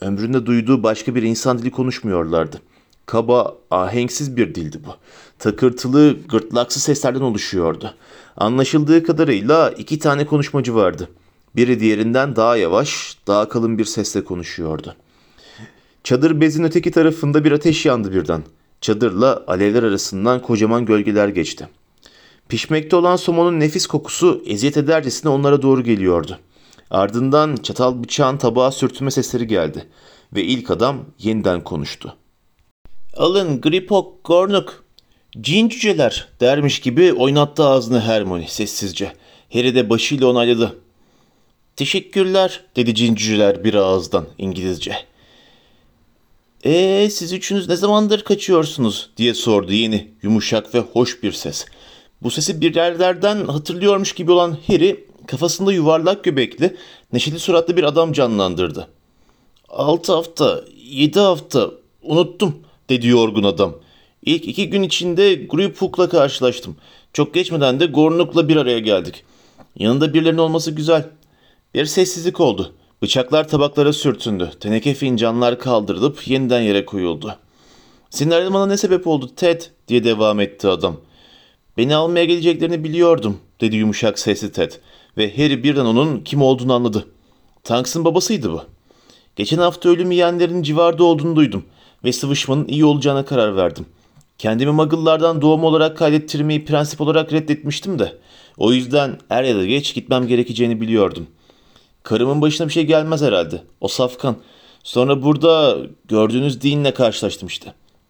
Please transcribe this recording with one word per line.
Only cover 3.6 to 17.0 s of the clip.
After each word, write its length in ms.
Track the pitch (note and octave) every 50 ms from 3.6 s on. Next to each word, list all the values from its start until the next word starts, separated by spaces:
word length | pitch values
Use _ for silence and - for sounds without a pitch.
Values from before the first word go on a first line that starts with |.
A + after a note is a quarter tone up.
| _ _
ahenksiz 640 | F2 F#2 F#2 F#2+ A2+ B2 A#2+ B2 - - D3 C#3 B2
bir 180 | A#2+ G#2+ D#2+ D#2
dildi 240 | F2 D#2+ D2 - D#2 D2
bu. 100 | C#2+ - - _ _ - - - _ _ -
Takırtılı, 800 | - G#2+ G#2 - C3 B2+ B2 - - B2 C3 D3 D3+ D3 A#2 - - -
gırtlaksı 500 | A2 A2 A2 - - A#2+ A#2+ - - C#3
seslerden 420 | - D3+ C#3+ C#3+ - C3 B2+ C3+
oluşuyordu. 720 | C3+ B2 G#2+ G#2 - - G2 F2+ E2+ E2 D#2 D#2+ - F#2+ - _ _ - - - - _ _
Anlaşıldığı 640 | - G2+ A2 B2 C3 C3+ - - D3+ D3+ D3 D#3+ E3 D#3+
kadarıyla 640 | - E3 D#3 E3 D3+ A#2 G2 G2+ B2 D#3 E3 D3+ B2
iki 300 | - - G#2+ - D#3 D3+
tane 260 | - D3+ C#3 C#3 D3
konuşmacı 500 | D3 D3+ D3 C#3 - - C#3 B2 A#2+ A2+
vardı. 340 | A2 G2 F2+ E2+ - F2 - - _ _ _ _ _ _ _ -
Biri 240 | A2+ A#2+ B2 B2+ G#2+
diğerinden 560 | A2 A2 G#2+ G#2 A2 A2+ A#2 C3 C#3 C#3+ A2
daha 220 | A2+ A2+ A#2 A#2+
yavaş, 600 | A2 F#2 D#2+ F2+ A2 C#3+ D3 - - - - - - _
daha 220 | G2+ G2+ G#2 A2 A2
kalın 280 | - A#2 A#2 A2+ A2+
bir 80 | G#2+ G#2+
sesle 380 | G2+ - A2+ G2+ - - G2+ F#2+
konuşuyordu. 720 | - F2+ F2 E2 - - - E2 D#2 D#2 D2 - - - _ _ _ _ _ _ _ _ _ _ - - - A2 - _ _ _ _ _ _ -
Çadır 380 | - B2 B2+ D3 D#3+ D#3+ D3
bezin 220 | D#3+ D#3 D3+ D#3 E3+
öteki 280 | D#3 - F3 - E3+
tarafında 520 | - E3+